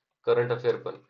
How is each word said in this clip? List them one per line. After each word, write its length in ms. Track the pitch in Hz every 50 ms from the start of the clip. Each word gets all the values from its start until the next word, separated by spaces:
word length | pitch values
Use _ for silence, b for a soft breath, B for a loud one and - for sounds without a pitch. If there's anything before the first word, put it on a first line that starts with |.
| _ _ _ _ -
करंट 260 | 120 120 120 120 113
अफेअर 240 | 117 - - 120 107
पण. 200 | - - 95 90 - _